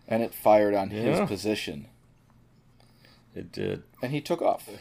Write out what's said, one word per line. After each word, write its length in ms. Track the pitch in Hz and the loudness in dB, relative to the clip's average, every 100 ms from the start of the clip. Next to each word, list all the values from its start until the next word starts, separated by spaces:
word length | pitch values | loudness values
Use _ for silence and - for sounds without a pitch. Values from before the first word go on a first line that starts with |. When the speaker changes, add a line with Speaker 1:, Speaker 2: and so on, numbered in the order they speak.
| - | -4
Speaker 1:
And 140 | 113 | -2
it 120 | 117 | -2
fired 400 | - 113 107 104 | 0 6 6 6
on 160 | 101 110 | 2 -2
his 300 | 107 117 185 | -2 0 0
Speaker 2:
Yeah. 60 | - | 0
Speaker 1:
position. 640 | 98 101 104 - 73 69 - - _ _ - _ _ _ _ - _ - - _ | -2 -2 -2 -4 -10 -14 -20 -20 _ _ -20 _ _ _ _ -20 _ -20 -20 _
Speaker 2:
It 180 | - - | -14 -12
did. 320 | 104 98 98 - - | -6 -4 -4 -8 -10
Speaker 1:
And 100 | 123 | -6
he 80 | 147 | -4
took 200 | 151 170 | -2 0
off 260 | - - - - | 0 0 -4 -14